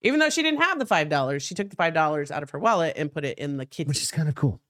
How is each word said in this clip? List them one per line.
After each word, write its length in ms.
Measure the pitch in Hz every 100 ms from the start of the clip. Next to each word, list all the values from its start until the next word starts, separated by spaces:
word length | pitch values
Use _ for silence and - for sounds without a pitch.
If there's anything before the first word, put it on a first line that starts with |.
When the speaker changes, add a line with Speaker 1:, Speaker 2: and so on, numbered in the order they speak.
Speaker 1:
even 160 | 214 294
though 120 | 311
she 120 | -
didn't 180 | 311 294
have 160 | 339 349
the 60 | 240
five 220 | 180 151
dollars, 340 | 147 135 143
she 100 | -
took 160 | 185 202
the 60 | -
five 180 | 170
dollars 360 | 160 156 151 143
out 100 | 151
of 80 | 143
her 80 | 160
wallet 360 | 226 202 165 -
and 160 | 147
put 120 | 160
it 140 | 143 -
in 200 | 143 139
the 80 | 131
kitty. 200 | - 156
Speaker 2:
Which 140 | 143
is 80 | -
kinda 220 | - 151
cool. 280 | - 139 -